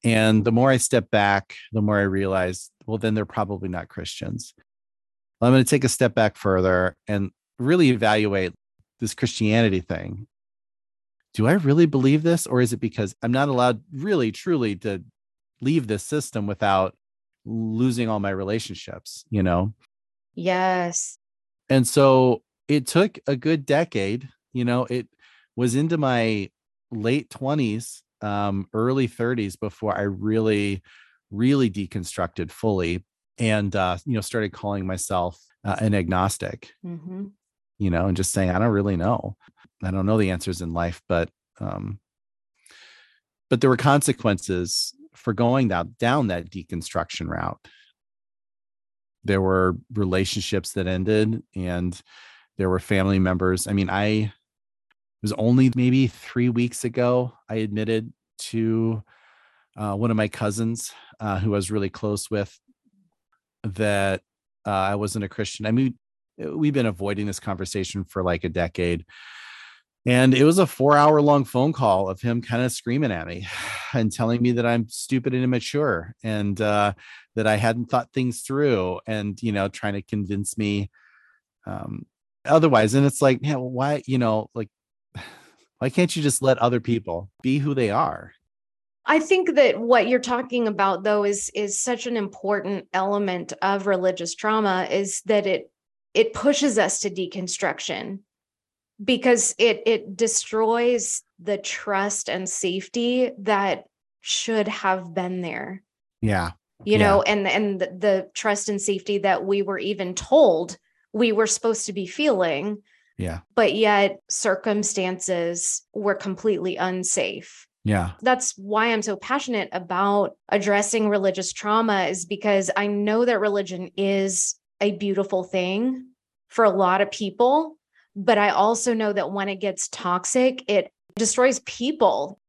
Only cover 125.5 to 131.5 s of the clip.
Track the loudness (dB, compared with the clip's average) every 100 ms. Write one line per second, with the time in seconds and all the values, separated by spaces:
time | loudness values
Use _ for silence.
125.5 | -2 -2 -2 -2 -4 -12 _ _ _ _
126.5 | 4 4 6 2 2 0 -2 -8 2 4
127.5 | 4 0 -10 _ _ _ -4 2 4 4
128.5 | 2 2 2 -2 -2 0 -2 -2 -4 -4
129.5 | -4 -6 -4 -8 -6 -2 -2 0 2 2
130.5 | 0 0 0 0 _ _ -4 -2 4 2